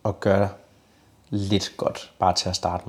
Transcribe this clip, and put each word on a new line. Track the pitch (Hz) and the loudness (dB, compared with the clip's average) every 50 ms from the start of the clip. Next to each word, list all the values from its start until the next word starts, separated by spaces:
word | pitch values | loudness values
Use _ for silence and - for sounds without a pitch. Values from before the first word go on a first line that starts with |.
| _ | _
at | 110 98 - | -6 -6 -2
gøre | - 104 98 98 101 98 - - - _ _ _ _ _ _ _ _ _ _ _ _ _ | 2 2 4 4 2 0 -2 -10 -20 _ _ _ _ _ _ _ _ _ _ _ _ _
lidt | 101 101 98 98 104 98 - - - | -4 -4 0 0 0 0 0 -2 -6
godt, | - - - - - - - - _ | -4 -4 -2 -2 -4 -12 -16 -4 _
bare | 92 92 90 | 2 2 2
til | - - 92 | 2 -2 -2
at | 92 | -4
starte | - - 90 87 92 - | -2 -2 -2 -4 -4 -6